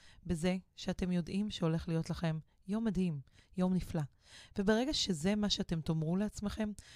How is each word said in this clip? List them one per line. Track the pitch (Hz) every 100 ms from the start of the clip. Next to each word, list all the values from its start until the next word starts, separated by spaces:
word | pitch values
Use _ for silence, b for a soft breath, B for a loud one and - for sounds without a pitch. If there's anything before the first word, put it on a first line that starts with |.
| B B 170
בזה | 170 180 185 - -
שאתם | - 180 180
יודעים | 180 156 190 214
שהולך | - 165 160 -
להיות | 165 160
לכם | 165 165 160 - _ 185
יום | 220
מדהים, | 226 180 185 143 - b b 185
יום | 185
נפלא. | 185 - 165 143 _ B B B -
וברגע | 196 220 262
שזה | 302 - 160 185 214
מה | 208
שאתם | - 190 165
תאמרו | 170 160 156 185
לעצמכם, | 208 - 202 - 214 202 B